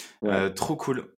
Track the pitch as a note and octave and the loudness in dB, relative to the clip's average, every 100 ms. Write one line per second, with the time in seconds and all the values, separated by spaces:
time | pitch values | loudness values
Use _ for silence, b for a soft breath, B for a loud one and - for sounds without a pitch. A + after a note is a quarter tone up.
0 | B B G#2 G2 F#2+ F#2+ - D3+ - B2+ | B B 2 4 2 0 -2 -2 -2 -4
1 | - | -4